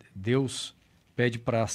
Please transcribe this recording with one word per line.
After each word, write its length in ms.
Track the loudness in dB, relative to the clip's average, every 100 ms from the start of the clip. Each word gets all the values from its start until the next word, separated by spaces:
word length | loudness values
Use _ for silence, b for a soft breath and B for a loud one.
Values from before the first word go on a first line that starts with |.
| -18
Deus 600 | -6 0 2 2 -4 -10 -14 _ _ _ 0
pede 240 | 0 0
pra 260 | 0 0 0